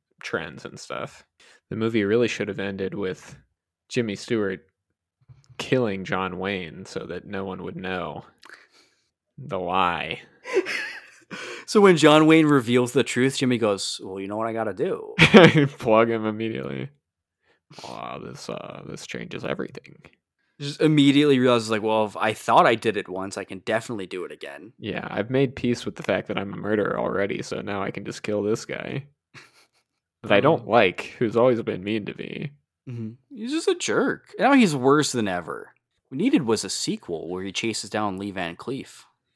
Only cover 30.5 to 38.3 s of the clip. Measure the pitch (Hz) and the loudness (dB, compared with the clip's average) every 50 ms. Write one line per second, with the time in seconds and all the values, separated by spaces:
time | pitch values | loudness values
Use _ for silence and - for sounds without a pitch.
30.5 | 165 135 117 104 104 120 110 92 90 - - - - - 127 110 101 117 117 131 | 4 2 2 2 4 6 6 4 2 -2 -8 -12 -6 -4 -2 0 2 4 4 4
31.5 | 123 113 107 - 101 90 92 104 110 110 101 - - - - - - - - 143 | 4 2 -2 -4 -6 -6 -4 -4 -4 -4 -4 -8 -10 -10 -12 -12 -10 -10 -10 -12
32.5 | - _ _ _ _ _ _ 135 123 117 113 110 117 - _ _ 285 208 214 247 | -12 _ _ _ _ _ _ -14 -12 -10 -10 -12 -12 -16 _ _ -16 -12 -8 -6
33.5 | 294 320 330 415 359 359 - - 104 143 240 277 110 - _ - - - - 247 | -6 -2 0 0 -2 0 -2 0 0 2 2 0 -2 -4 _ -14 -4 0 2 4
34.5 | 285 269 240 180 147 135 123 135 143 151 143 - - 123 110 98 92 87 82 - | 6 6 6 4 2 2 4 4 4 4 4 0 0 -2 -2 -2 -2 -4 -6 -8
35.5 | 67 55 - - _ _ _ _ _ _ _ _ 135 135 190 269 294 269 143 110 | -10 -12 -14 -16 _ _ _ _ _ _ _ _ -6 -2 0 0 0 0 2 0
36.5 | 113 104 - 95 - - - - - - - - 87 78 80 82 90 92 95 98 | 0 0 -2 -4 -6 -6 -4 -6 -6 -6 -8 -8 -10 -8 -8 -8 -8 -8 -8 -6
37.5 | 92 - - 113 107 - - 104 - 107 107 104 92 92 101 101 | -6 -4 -4 -4 -4 -6 -8 -6 -4 -4 -2 -4 -4 -6 -8 -8